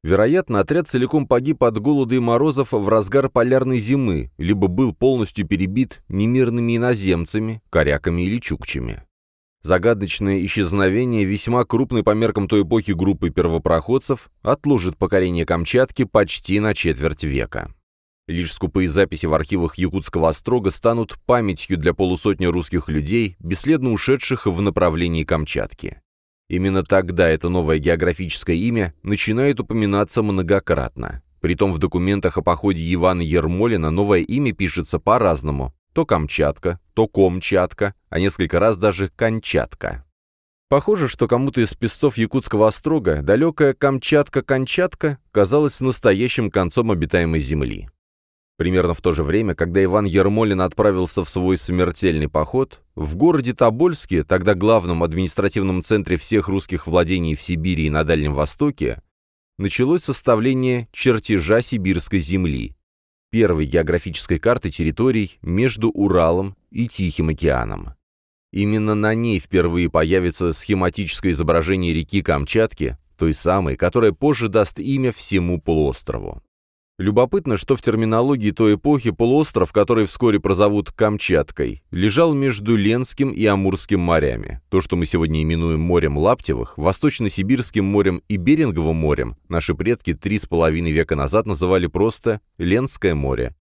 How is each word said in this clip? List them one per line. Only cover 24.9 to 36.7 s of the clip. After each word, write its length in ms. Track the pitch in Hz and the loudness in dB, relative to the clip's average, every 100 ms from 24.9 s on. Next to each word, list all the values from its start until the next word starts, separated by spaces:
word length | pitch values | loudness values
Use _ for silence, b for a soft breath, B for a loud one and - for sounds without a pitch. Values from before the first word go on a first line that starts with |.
| 80 85 82 | 0 -2 -2
Камчатки. 800 | 80 80 76 - 50 - - - _ _ _ _ _ | -2 -2 -2 -6 -8 -10 -14 -14 _ _ _ _ _
Именно 340 | 90 95 95 | -2 0 0
тогда 460 | 85 98 90 87 85 | 2 0 0 2 2
это 200 | 78 87 | 2 0
новое 300 | 90 78 78 | 0 2 0
географическое 760 | 73 85 90 85 90 - - 85 | 2 0 0 -2 -6 -8 -2 -2
имя 380 | 110 117 92 - | 0 -2 -4 -6
начинает 560 | - 101 - 110 139 131 | -6 -4 -2 0 0 0
упоминаться 640 | 104 113 104 101 107 - | -4 -2 0 0 0 0
многократно. 1000 | 107 95 87 98 - 78 62 - 60 - _ _ | 0 0 2 0 2 -2 -2 -8 -12 -12 _ _
Притом 320 | 82 82 98 | -4 0 0
в 60 | 85 | 0
документах 580 | 85 87 90 101 90 - | -2 0 0 0 0 -2
о 60 | |
походе 500 | 80 85 101 87 82 | -2 0 0 -2 -2
Ивана 300 | 87 90 90 | 2 2 2
Ермолина 680 | 85 85 78 90 117 104 78 | 0 0 0 0 0 0 0
новое 300 | 85 104 95 | 0 2 2
имя 320 | - 127 139 | 2 -2 -2
пишется 460 | 101 92 87 78 85 | -2 -4 -4 -4 -4
по-разному. 760 | - 120 104 76 76 69 64 - _ | 2 2 2 0 -2 -4 -6 -10 _
То 140 | - 165 | -4 0
Камчатка, 720 | 90 76 - 73 71 87 | 0 0 0 -2 0 -4